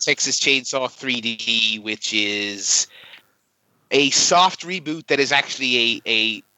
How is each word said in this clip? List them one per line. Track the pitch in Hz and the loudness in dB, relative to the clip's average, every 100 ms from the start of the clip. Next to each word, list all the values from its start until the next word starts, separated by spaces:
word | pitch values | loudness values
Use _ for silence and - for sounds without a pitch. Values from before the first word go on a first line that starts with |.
Texas | - 147 143 123 | -2 0 0 0
Chainsaw | 143 135 123 135 127 | 2 2 0 -2 -4
three | - 131 123 | -4 -4 -2
D, | 113 113 117 113 110 110 | -4 -4 -2 0 0 -2
which | 107 107 - | -4 -6 -2
is | 110 104 104 101 101 95 - - - - - _ _ _ _ _ _ - | -2 0 -2 -4 -4 -2 0 -2 -10 -20 -20 _ _ _ _ _ _ 0
a | 135 139 | 2 4
soft | - - 175 185 - 170 | 2 4 4 4 0 -8
reboot | 185 151 160 - | -6 -6 -6 0
that | 139 | 0
is | 131 | 2
actually | 139 139 - 131 123 117 113 - | 2 0 -2 0 2 2 0 0
a, | |
a | 110 113 107 - | 0 0 -2 -10